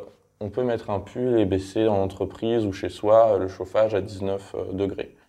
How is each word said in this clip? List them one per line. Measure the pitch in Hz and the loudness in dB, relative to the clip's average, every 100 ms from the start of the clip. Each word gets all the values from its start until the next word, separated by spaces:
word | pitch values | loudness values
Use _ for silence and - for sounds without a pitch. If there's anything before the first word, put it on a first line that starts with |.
| - - _ - | -4 -18 _ -12
on | 104 | -6
peut | 113 | -2
mettre | 127 113 113 | -2 -2 -4
un | 101 | -6
pull | 95 123 127 117 | -6 -4 0 2
et | 101 | 2
baisser | 92 95 110 110 | 0 -2 0 2
dans | 101 | 2
l'entreprise | 95 - 95 - 113 117 104 | 0 -2 -8 -4 -2 0 0
ou | |
chez | 95 92 | -4 -8
soi, | - 104 110 113 | -2 4 6 6
euh, | 98 | 4
le | 92 | 0
chauffage | - 92 - 110 | -6 -2 2 2
à | 104 | 2
dix-neuf, | 95 98 95 98 - | -4 -6 -4 -4 -6
euh, | - 92 | -8 -6
degrés. | 95 98 98 - - | -2 -2 -4 -10 -16